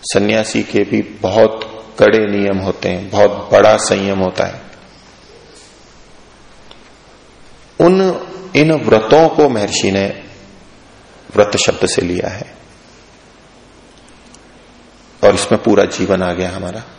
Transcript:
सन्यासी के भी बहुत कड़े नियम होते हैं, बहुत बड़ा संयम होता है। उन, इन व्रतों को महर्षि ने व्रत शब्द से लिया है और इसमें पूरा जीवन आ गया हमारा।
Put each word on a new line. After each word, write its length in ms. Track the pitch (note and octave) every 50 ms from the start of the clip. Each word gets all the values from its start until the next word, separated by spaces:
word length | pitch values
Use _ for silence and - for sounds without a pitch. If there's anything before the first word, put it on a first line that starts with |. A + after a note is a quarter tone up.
| -
सन्यासी 580 | - - G2 G2+ G#2 G#2+ A2 A2 - - A2+ G#2+
के 220 | - - G#2+ G2+
भी 180 | - - G#2+ G#2
बहुत 680 | - - - - F#2 G2 A2+ A2 A2 - - - - - - - - - -
कड़े 280 | - G#2 G#2+ A2 G#2+
नियम 320 | G2+ G2+ G2+ G2+ G2 G2 F#2+
होते 300 | F#2 F#2+ F#2 - - F#2+
हैं, 220 | F#2 F2+ F#2+ G2
बहुत 380 | G2+ G2+ G2+ G2+ G2+ G2+ - - -
बड़ा 240 | G2+ G2+ G#2+ G#2+
संयम 420 | G#2 - - G#2 G2 G2 G2 G2 G2
होता 260 | F#2+ F#2 F2+ - -
है। 180 | - - - - - - - - - - - - - - - - - - - - - - - - - - - - - - - - - - - - - - - - - - - - - - - - - - _ _ - - - _ - - - - - - - - _ _ _
उन, 200 | E3 E3+ F#3 F#3+ F#3+ F#3 F3 - - - - - - - -
इन 160 | C#3 D3+ D#3+ D#3+
व्रतों 560 | D3 A#2 A2 A#2 G#2+ G#2+ - C#3+ D3+ E3 D#3
को 200 | - - D3+ C#3
महर्षि 440 | B2 A2 G#2 G2 - - - G2 F#2+
ने 320 | G2 G2 G2 - - - - - - - - - - - - - - - - - - - - - - - - -
व्रत 200 | - G#2 G#2 -
शब्द 300 | G#2 - - G2 - -
से 160 | F#2 - - F#2
लिया 260 | F2 F2+ F2+ - -
है 260 | G2 G2+ A2+ - - - - - - _ _ - - - - - - - _ - _ _ _ - _ - _ _ _ - - - _ - - - - - - - - - - - - - - - - - - - _ _ - _ - - -
और 100 | G2+ G2
इसमें 280 | F#2 - - - - -
पूरा 220 | A2+ G#2 G2 F#2+
जीवन 380 | F#2+ - - F#2 F2+ G2 F#2 F#2
आ 100 | F2+ F2
गया 180 | F2 F#2 F2+
हमारा। 320 | F2+ F#2+ G2 F2+ F#2 A2 A2+ - -